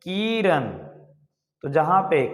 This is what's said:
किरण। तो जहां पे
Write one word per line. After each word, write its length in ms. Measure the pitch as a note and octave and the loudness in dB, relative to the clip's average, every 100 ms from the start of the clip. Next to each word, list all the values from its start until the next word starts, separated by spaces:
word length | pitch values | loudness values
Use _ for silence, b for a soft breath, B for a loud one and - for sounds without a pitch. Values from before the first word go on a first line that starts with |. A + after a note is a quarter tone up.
किरण। 640 | - F#3+ A3 A3+ G3+ D#3 A#2+ G2 - - - _ _ _ _ _ | -8 -4 -2 0 2 2 -2 -10 -16 -20 -20 _ _ _ _ _
तो 40 | C#3+ | -4
जहां 340 | C#3+ D#3 F#3 | 0 2 2
पे 300 | F#3+ D#3+ B2 | 2 0 2